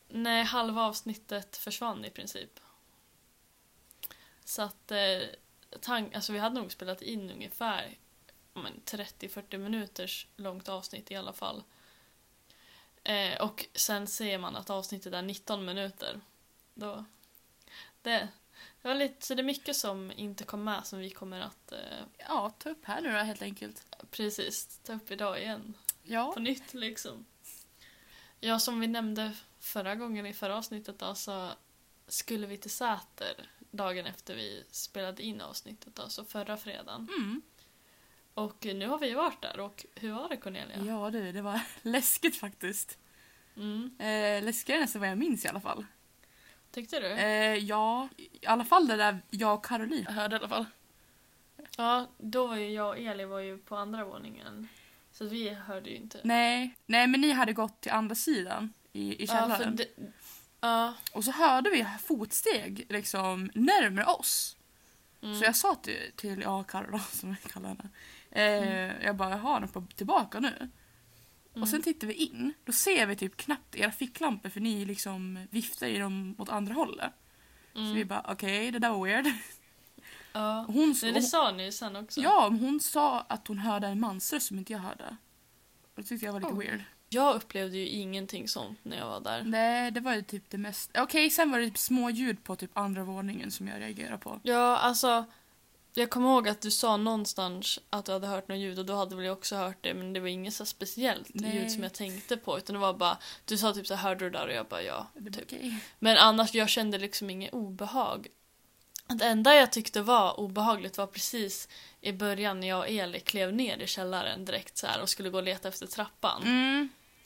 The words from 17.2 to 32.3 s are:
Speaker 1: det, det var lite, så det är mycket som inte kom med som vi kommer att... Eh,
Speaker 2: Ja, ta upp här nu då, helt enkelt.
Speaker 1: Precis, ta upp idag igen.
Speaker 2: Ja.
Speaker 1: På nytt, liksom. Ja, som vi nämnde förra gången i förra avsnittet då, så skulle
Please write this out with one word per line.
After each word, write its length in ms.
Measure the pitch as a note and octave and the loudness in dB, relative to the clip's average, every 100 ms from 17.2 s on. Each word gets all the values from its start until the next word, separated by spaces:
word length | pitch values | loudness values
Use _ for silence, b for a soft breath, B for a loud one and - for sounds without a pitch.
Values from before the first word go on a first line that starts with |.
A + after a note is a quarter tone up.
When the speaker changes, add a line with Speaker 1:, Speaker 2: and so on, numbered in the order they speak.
| _ - _ _ B B B _ | _ -20 _ _ B B B _
Speaker 1:
det, 260 | A#3 A3+ G#3 - _ B B B | 0 0 0 -10 _ B B B
det 60 | B3+ | -2
var 80 | C4+ | 0
lite, 300 | C#4 C#4 - | 0 -2 -4
så 80 | |
det 80 | B3+ | -2
är 20 | |
mycket 320 | C4 C#4 - C#4 | 0 -2 -4 -2
som 360 | G#3 F#3+ F#3+ | -2 -4 -8
inte 320 | - G#3 G3+ | -8 -8 -8
kom 200 | G#3 G#3 | -10 -6
med 220 | G#3+ G3 - | -4 -4 -6
som 140 | F#3+ | -10
vi 100 | F#3+ | -10
kommer 320 | - F#3+ F#3 | -10 -12 -10
att... 300 | F#3 - - | -10 -12 -14
Eh, 340 | - - - - - | -12 -12 -12 -14 -16
Speaker 2:
Ja, 320 | - C#4+ G#3 - | -4 -2 -2 -6
ta 100 | D4+ | -12
upp 160 | D#4 - | -10 -8
här 160 | A3 | -6
nu 100 | D#4+ | -2
då, 60 | G#3+ | -2
helt 240 | G#3+ G#3 | -2 -4
enkelt. 440 | G3 G3 - - - - - | -8 -10 -14 -14 -20 -20 -16
Speaker 1:
Precis, 680 | - G#3 G#3 - - - - | -6 -6 -4 -6 -6 -10 -14
ta 100 | - | -12
upp 180 | A3 G#3+ | -12 -10
idag 280 | G3+ G3+ F#3 | -6 -4 -4
igen. 320 | G#3+ G#3+ G#3+ - - - | -6 -8 -12 -8 -8 -8
Speaker 2:
Ja. 280 | F3+ A3+ C4 | -4 -2 -2
Speaker 1:
På 80 | F4 | -2
nytt, 340 | A#3 C4 - | -2 -4 -6
liksom. 520 | B3 A3 A3 - E3 A3 _ B B - B B B B B B B | -8 -8 -8 -12 -14 -20 _ B B -20 B B B B B B B
Ja, 200 | A3+ A3+ | 0 2
som 200 | B3 A#3 | 2 0
vi 80 | A3+ | -2
nämnde 440 | A#3 A3 G#3+ G#3+ G#3+ - - | -2 -2 -2 -4 -8 -18 -16
förra 360 | - G#3 F#3+ G#3+ | -8 -6 -4 -4
gången 300 | A#3+ G#3+ G3+ | -4 -6 -6
i 80 | |
förra 240 | G#3 G3 G#3+ | -6 -4 -4
avsnittet 420 | A3 G#3+ G#3 G3 | -6 -10 -12 -10
då, 160 | F#3+ G3+ | -8 -6
så 340 | - F#3+ F3+ - _ _ _ _ - | -6 -6 -8 -10 _ _ _ _ -8
skulle 400 | - - | -6 -4